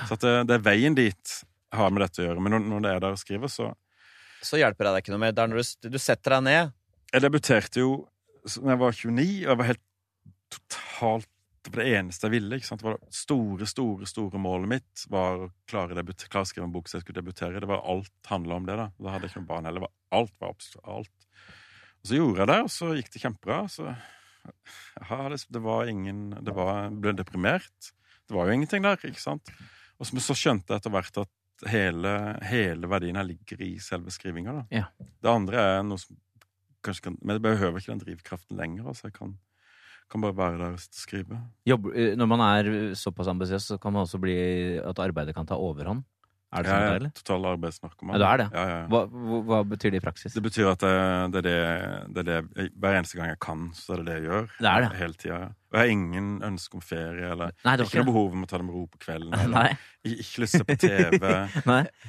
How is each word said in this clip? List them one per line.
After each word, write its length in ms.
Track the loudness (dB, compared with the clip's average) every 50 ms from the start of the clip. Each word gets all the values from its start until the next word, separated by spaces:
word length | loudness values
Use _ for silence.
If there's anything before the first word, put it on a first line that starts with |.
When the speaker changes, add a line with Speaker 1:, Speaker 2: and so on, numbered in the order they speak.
| -6 -6
Speaker 1:
Så 60 | -2 2
at 20 | 4
det, 80 | 4 6 6 6 6
det 60 | 4 6
er 80 | 6
veien 280 | 6 6 6 6 6 6 6
dit 460 | 6 4 2 -2 -8 -12 -12 -12 -14 _ _ _ _ _
har 180 | 0 2 2 4 4
med 80 | 4
dette 160 | 2 0 0 -2
å 80 | -2
gjøre. 160 | -2 -2 0
Men 100 | 2 2
når, 140 | 2 2 2
når 160 | 0 -2 0
det 80 | 0 0 0
er 40 | 2 0
der 80 | 0 -2
å 80 | -4
skrive, 240 | -6 -6 -6 -4 -4 -6
så 220 | -6 -6 -6 -6 -8 -10 _ _ _ _ _ -20 -20 -20 -20 -20 -18 -12
Speaker 2:
Så 160 | -6 0 4 4
hjelper 260 | 4 4 4 4 2 2
det 40 | 2
deg 80 | 2 0
ikke 100 | -2 -2
noe 80 | 0
mer. 100 | 2 2
Det 100 | 2 2 2
er 20 | 2 2
når 80 | 0
du 40 | -2
s-, 100 | -2 -6 -10 -10 -8 -6
du 40 | 0
setter 320 | 2 2 2 2 4 4 4
deg 80 | 4
ned. 300 | 6 6 6 6 6 2 -2 _ _ _ _ _ _ 0
Speaker 1:
Jeg 100 | 4 4
debuterte 560 | 6 6 4 2 4 4 4 4 4 2 0 2
jo 300 | 2 2 2 -2 -4 -12 _ _ _ _ _ _ -12
s-, 140 | -12 -8 -2
når 120 | 0 2 4
jeg 80 | 4
var 100 | 4 2 2 0
tjueni, 300 | -2 0 2 2 2 2 0 -2 0
og 60 | 2 2
jeg 40 | 4
var 80 | 4 2
helt 140 | 0 -2 _ _ _ _ _ _ _ _ _ -20 -20 _ _ _
totalt, 800 | -18 -18 -14 -12 -12 -12 -12 -12 -6 -2 0 2 2 0 -2 -8 _ _ _ _ _ _
det 140 | -18 -8 -6
var 80 | -2 0
det 60 | 2 2 2
eneste 260 | 0 -2 -6 -4 -2
jeg 80 | 0 0 0
ville, 180 | 0 -2 -6
ikke 100 | -8 -8 -10
sant? 100 | -10 -6
Det 80 | -6 -6
var 120 | -6 -6 -8 -12
store, 540 | -12 -10 -2 0 0 2 2 0 -2 -4 -6 -6
store, 380 | -4 -2 -2 -2 -2 -4 -8 -10
store 320 | -6 -6 -6 -4 -4 -4
målet 300 | -2 -2 -2 -2 -2 -2
mitt 320 | -2 -4 -4 _ _ -18 -10 -4
var 300 | -2 0 0 0 0 -4 -6
å 40 | -10 -14 _ _ -6
klare 240 | -4 -4 -4 -2 -4 -6
debut-, 260 | -6 -8 -10 -14 -14 -6
klare 140 | -4 -4 -4
å 20 | -4
skrive 160 | -6 -8 -8 -6
en 20 |
bok 160 | -6 -8 -8 -8
så 80 | -10
jeg 80 | -10 -10
skulle 160 | -10 -10 -10
debutere. 400 | -10 -10 -8 -8 -6 -6 -6 -6
Det 80 | -4 -4
var 140 | -4 -4 -2
alt 240 | -2 -4 -4 -4 -8 _ _ -8 -6
handlet 260 | -4 -4 -4 -4 -4
om 120 | -4 -4 -4
det, 60 | -4 -4
da. 60 | -6 -8 -10
Da 160 | -10 -10 -8
hadde 160 | -8 -8 -8 -10
jeg 60 | -10
ikke 80 | -12
noen 80 | -8 -8
barn 180 | -6 -6 -6 -6
heller. 160 | -6 -6 -8
Det 40 | -10
var 300 | -12 _ _ _ 2 2
alt, 120 | 2 0 -4 _
var 140 | -10 -10 -10
absolutt 340 | -12 -16 -20 -20 -18 -14 -12
alt. 380 | -10 -10 -12 -12 _ _ _ _ _ -20 -20 -20 -20 -20 -20 -20 -20 -20 -20 -20 _ _
Og 80 | -4 0
så 80 | 2
gjorde 240 | 4 4 4 4 4
jeg 80 | 4 4
det, 100 | 4 4 2
og 60 | 0
så 160 | -4 -6 -4 -4 -4
gikk 140 | -4 -6 -8
det 100 | -10 -6 -6
kjempebra. 320 | -6 -6 -6 -4 -4 -4 -2 -4 -6
Så, 220 | -8 -10 -10 -10 -10 -12 -14 -18 -20 -20 _ _ _ _ -20 -20 -20 _ _ -20 -20 -20 -20 -20 -20 -18 -10 -8
ja, 80 | -6 -6 -6 -6 -6
det, 80 | -8 -10 -10
det 100 | -8 -6 -2
var 240 | 0 0 0 0 0
ingen, 300 | -2 -4 -4 -6 -6 -8 -8 -10 -10 -8 -8 -6
det 60 | -2
var, 320 | 0 0 0 0 -2 -4 -6 -6 -2 0
ble 80 | 0 0 0
deprimert. 720 | -4 -6 -4 0 0 2 0 0 -4 -8 _ _ -20 -20 -20 _ _ _ _ _ _
Det 140 | -4 -2 0
var 100 | 2 2
jo 80 | 2
ingenting 300 | 2 2 0 0 0 2 2
der, 80 | 0 0 -4 -10
ikke 100 | -12 -10
sant? 320 | -8 -8 -8 -8 -10 -16 -20 -20 -20 -20 -20 -20 -20 _ _ -12
Og 80 | -10 -6
så, 80 | -4
men 80 | -4 -2
så 120 | 0 0 2
skjønte 340 | 2 2 2 2 0 -2
jeg 80 | -4 -4
etter 140 | -2 -2 -2
hvert 240 | -2 -2 -2 -4 -6 -6
at 420 | -6 _ _ _ _ _ _ -6 0
hele, 460 | 2 2 2 2 2 0 -2 -2 -2 -2 -4 -6 -6 -8 -6 -2
hele 400 | 0 0 0 0 -2 -4 -2 -2
verdien 320 | 0 0 0 -2 -2 -4
her 80 | -4 -6
ligger 320 | -8 -12 -14 -16 -12 -10 -10
i 80 | -10 -10 -10 -8
selve 280 | -8 -8 -8 -8 -10 -12
skrivinga, 400 | -10 -8 -8 -8 -6 -8 -8 -8 -10
da. 20 | -8 -6
Speaker 3:
Ja. 140 | -4 -4 -4 -4 -8 -16 -20 -20 -12 _
Speaker 1:
Det 80 | 2 2
andre 380 | 2 4 2 0 0 2 4 4 4
er 80 | 2 0
noe 160 | -2 -4 -6
som 160 | -8 -14 -20 -20 _ _ _ _ _ _ _ _ _ _ _ _
kanskje 300 | -8 -8 -8 -8 -8 -10
kan... 100 | -10 -6
Men 160 | -4 -4 -2
jeg 80 | 0 2
behøver 380 | 2 2 4 2 0 0 -2
ikke 100 | -6 -8
den 120 | -10 -10 -10
drivkraften 500 | -10 -12 -14 -12 -12 -12 -14 -12 _ -8
lenger, 320 | -8 -6 -6 -8 -8 -10 -10 -12
altså. 160 | -12 -12 -14
Jeg 80 | -14 -12
kan... 160 | -14 -14 -14 -14 _ _ _ _ _ _ _ _ _ -20 -20 -20 _ _
Kan 140 | -4 -2 -2
bare 100 | -2 0 0
være 180 | 0 0 0 -2
der 100 | -4 -6 -6 -8
og 20 |
sitte 160 | -12 -16 -16
og 80 | -16 -14
skrive. 380 | -10 -8 -8 -8 -8 -10 -10 -12 -14 -16 _ _ 2
Speaker 3:
Jobb-, 220 | 2 4 2 -2
eh, 220 | 0 2 2 2 2 4
når 120 | 4 4
man 80 | 6 6 6
er 240 | 6 6 6 4 4 2 0 -2 -2 -4 -6
såpass 300 | -6 -6 -4 -2 -2 -2
ambisiøs, 380 | 0 -2 -2 -2 -2 -2 -4 -6 -8
så 20 | -6
kan 100 | -2 -2 0
man 140 | 0 0 0
også 100 | -2 -2 0
bli, 140 | 0 2 2 2 2 0 0 0 -2 -2 -4
at 240 | -4 -4 -4 -2 -2
arbeidet 320 | -2 -2 -2 -4 -4 -4
kan 100 | -6 -4
ta 140 | -4 -2 -2
overhånd. 400 | -2 -2 -4 -4 -4 -4 -4 -4 -6 -10 _ _ _ _ _ _ _ _
Er 140 | -4 -2 0
det 40 | 2
sånn 80 | 4 4
Speaker 1:
Jeg 20 |
Speaker 3:
det 80 | 4 4
er, 60 | 2
Speaker 1:
er 20 | 0 -2
Speaker 3:
eller? 60 | -4 -8
Speaker 1:
total 300 | -8 -4 -2 -2 0 0
arbeidsnarkoman. 680 | 0 -2 -2 -4 -6 -6 -8 -12 -16 -14 _ -8 -2 2
Speaker 3:
Ja, 20 | 4
du 60 | 6
er 140 | 6 6 4
det? 40 | 4 0
Speaker 1:
Ja, 120 | -2 -2 -2
ja, 120 | -2 -2 -4
ja. 60 | 0 2
Speaker 3:
Hva, 100 | 2 2 2
hva, 300 | 0 -4 -8 -4 -2 -2 -2 2
hva 120 | 2 2 2 2 0
betyr 220 | -2 0 0 0 2
det 60 | 0
i 20 |
praksis? 300 | 0 -2 -6 -6 -10 -6 -4
Speaker 1:
Det 80 | -4
betyr 240 | -2 0 2 4 4 4
at 80 | 4 4
det, 80 | 4 4 4 4 4 2 2 2 0 0 0
det 60 | 0 2
er 0 |
det, 60 | 2 2 2 2 2 0 -2 -4 -6 -6 -8 -10 -6 -6
det 80 | -4 -2
er 20 | 0 0 0 -2 -4
det, 160 | -4 -4 -4 -4 -4 -2
hver 140 | 0 2 2 2
eneste 220 | 0 -2 -4 -6
gang 80 | -6 -6
jeg 80 | -6 -6 -6
kan, 240 | -6 -6 -6 -6 -8 -10 -12
så 160 | -8 -6 -6
er 60 | -4
det 40 | -4 -4
det 80 | -4
jeg 80 | -4 -2
gjør. 220 | -2 -2 -2 -2 -4 -4
Speaker 3:
Det 160 | 0 2 4
er 100 | 6 6
det. 60 | 4 2 0 -2
Speaker 1:
Hele 160 | -4 -6 -6 -8
tiden, 240 | -6 -6 -6 -6 -6
ja. 80 | -10 -12 -16 _ _
Og 80 | 2 4
jeg 60 | 4
har 60 | 4 4
ingen 380 | 2 0 0 -2 -2 -4 -4 -4 -4 -4 -6
ønske 320 | -6 -6 -8 -10 -12 -14
om 20 |
ferie, 460 | -10 -8 -6 -6 -6 -6 -6 -6 -6 -6 -4
eller 180 | -4 -6 -6 -8
Speaker 3:
Nei, 220 | -2 2 2 4 4
det 60 | 2
var 20 |
Speaker 1:
ikke 0 |
noe 0 |
Speaker 3:
ikke 140 | 2 2 2
det. 60 | 4 4
Speaker 1:
behov 240 | 4 4 4 2 0
om 80 | -2
å 80 | -4 -4
ta 80 | -4 -4
det 80 | -4
med 120 | -4 -6 -6
ro 20 | -8 -10
på 120 | -12 _ -10
kvelden, 320 | -8 -8 -8 -6 -2 0 2
Speaker 3:
<laughs> 40 | 2
Speaker 1:
eller 100 | 4 4 4
Speaker 3:
Nei. 100 | 4 4 2 -2 -6 -14 -20 _ -6 -6 -6
Speaker 1:
ikke 260 | -6 -8 -8 -4 -2
lyst 160 | 0 2 4 4
til 60 | 4
å 20 |
se 20 | 2
på 60 | 4 4
T 100 | 4 6 6 4 4 4 4 4
V. 100 | 4 2 2 2 0 -2
Speaker 3:
<laughs> 220 | -4 0 2 4
Nei. 100 | 4 4 4 2 -4 _ -18